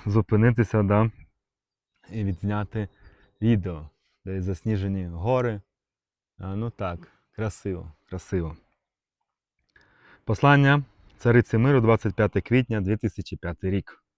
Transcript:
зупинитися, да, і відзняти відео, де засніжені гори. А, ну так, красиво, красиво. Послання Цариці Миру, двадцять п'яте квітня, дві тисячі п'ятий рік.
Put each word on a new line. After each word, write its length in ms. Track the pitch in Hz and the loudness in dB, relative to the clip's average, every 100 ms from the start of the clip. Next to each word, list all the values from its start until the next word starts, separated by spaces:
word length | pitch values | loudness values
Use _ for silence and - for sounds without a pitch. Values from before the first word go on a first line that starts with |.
| 104 | -2
зупинитися, 760 | 107 - 107 117 117 110 107 | 0 2 4 4 4 2 2
да, 280 | 98 104 110 - - _ _ _ _ _ _ _ - | 2 2 2 -4 -20 _ _ _ _ _ _ _ -12
і 140 | 110 | -6
відзняти 640 | 98 90 101 104 101 110 98 _ - _ _ - | -6 -4 -4 -4 -6 -8 -8 _ -20 _ _ -2
відео, 480 | 110 110 90 80 76 _ _ _ | 2 2 0 -10 -14 _ _ _
де 180 | 95 95 | -10 -6
засніжені 640 | 90 92 110 104 98 98 87 | -6 -6 -4 -4 -4 -6 -8
гори. 540 | 85 104 127 120 104 - _ _ _ _ _ _ - | -6 -2 -2 -2 -6 -12 _ _ _ _ _ _ -16
А, 180 | 92 98 | -10 -8
ну 140 | 117 | -8
так, 280 | - 98 101 87 _ _ - | -8 -8 -10 -14 _ _ -8
красиво, 560 | 107 - 101 90 82 - - | -8 -6 -8 -8 -12 -20 -14
красиво. 480 | 92 - 92 80 80 _ _ _ _ _ _ _ _ _ _ _ _ _ _ _ _ - | -12 -6 -4 -4 -10 _ _ _ _ _ _ _ _ _ _ _ _ _ _ _ _ -6
Послання 520 | 107 143 143 139 143 135 _ - - | 2 4 6 6 2 -2 _ -20 -4
Цариці 400 | 120 117 - 110 | 2 4 4 2
Миру, 220 | 131 139 | 4 4
двадцять 340 | 113 110 107 | 4 2 0
п'яте 260 | 95 104 98 | 0 0 0
квітня, 400 | - 127 120 110 | 0 0 0 -2
дві 160 | 92 107 | -2 -2
тисячі 400 | 104 - - 85 | -4 -6 -12 -10
п'ятий 340 | 85 85 95 | -10 -6 -4
рік. 340 | 98 - - _ | -4 -6 -16 _